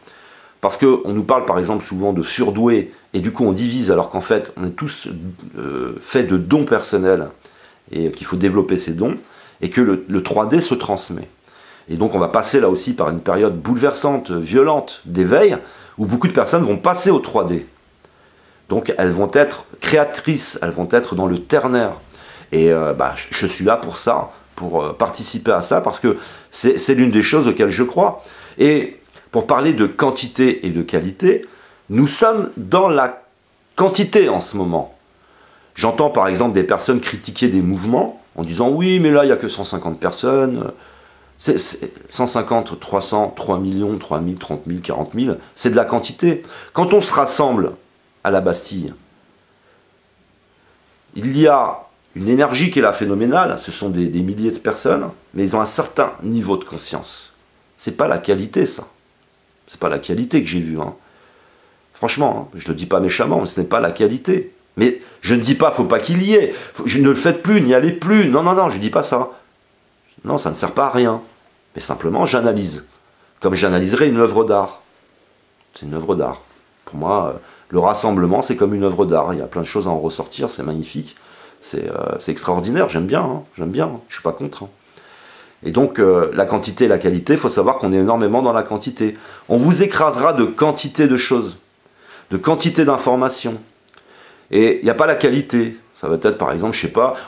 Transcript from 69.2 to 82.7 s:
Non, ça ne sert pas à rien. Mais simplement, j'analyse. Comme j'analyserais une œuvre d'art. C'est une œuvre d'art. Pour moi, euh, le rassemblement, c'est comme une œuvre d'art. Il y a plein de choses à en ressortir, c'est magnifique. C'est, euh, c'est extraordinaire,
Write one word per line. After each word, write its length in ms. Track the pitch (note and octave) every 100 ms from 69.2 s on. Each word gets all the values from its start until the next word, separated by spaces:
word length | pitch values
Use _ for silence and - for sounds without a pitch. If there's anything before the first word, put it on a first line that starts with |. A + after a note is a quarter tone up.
| C3 - _ _ _ _ _ _ _ _
Non, 140 | - C#3+
ça 140 | -
ne 40 | D#2
sert 160 | F2+
pas 120 | - C#3
à 40 |
rien. 280 | B2 A#2+ A2 - _ _ _ _ -
Mais 60 |
simplement, 460 | - - E2 G2+ F3
j'analyse. 580 | B2+ A#2 G#2 F#2+ D2 - _ _ _ _ _
Comme 160 | G2 F#2
j'analyserais 520 | G2 F2+ F#2 A#2+ D3
une 120 | A#2
œuvre 240 | A#2 G2+
d'art. 400 | A2 G2+ G2 - _ _ _ _ _ _ _ _ _
C'est 140 | - D2
une 80 | D#2
œuvre 180 | E2
d'art. 280 | F2 C2 C2+ - _ _ _ -
Pour 120 | D2
moi, 360 | D#2+ G2+ E2
euh, 60 | C2 - - -
le 100 | F2+
rassemblement, 640 | F2+ G#2 A2+ G2 F2 G2+
c'est 120 | B2+ C3
comme 200 | G2+ G#2
une 80 |
œuvre 240 | G2 F2+ F#2+
d'art. 260 | D#2+ D2+
Il 60 | E2+
y 20 |
a 60 | C2
plein 140 | F2
de 60 | D#2+
choses 200 | - F#2
à 20 |
en 100 | D#2+
ressortir, 520 | D#2+ - D#2+ - C2+
c'est 120 | -
magnifique. 520 | C#2 D#2+ D#2 D2 D2+ - - - - _
C'est, 300 | - - -
euh, 300 | G1+ - -
c'est 120 | -
extraordinaire, 560 | - - F2+ F2+